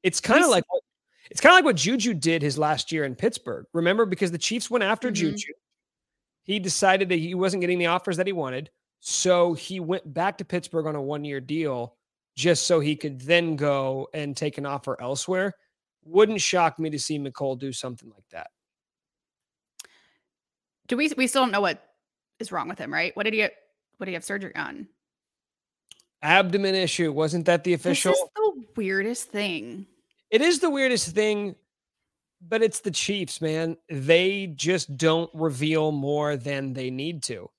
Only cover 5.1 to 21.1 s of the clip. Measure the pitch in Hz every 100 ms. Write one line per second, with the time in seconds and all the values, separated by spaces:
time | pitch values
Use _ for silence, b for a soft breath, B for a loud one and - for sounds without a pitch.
5.1 | 208 160 208 - - _ _ _ _ _
6.1 | _ _ _ - 208 185 - 196 190 190
7.1 | 175 165 180 190 185 175 180 170 175 202
8.1 | 170 190 180 135 127 151 _ _ _ -
9.1 | - 185 175 175 160 - 190 165 185 156
10.1 | 143 190 - 175 175 - 165 156 151 139
11.1 | 147 147 139 127 151 156 123 117 _ _
12.1 | _ _ - 156 165 - 165 147 147 151
13.1 | 131 131 175 170 151 147 139 135 135 -
14.1 | 156 147 131 151 - 143 139 135 - 123
15.1 | 135 - 185 196 - _ _ _ _ 160
16.1 | 175 214 214 - 180 165 - 160 147 -
17.1 | 151 139 - 139 127 135 123 131 117 117
18.1 | 101 _ 85 - _ _ _ _ _ _
19.1 | _ _ _ _ _ _ - b b b
20.1 | b b _ _ _ _ _ - 247 302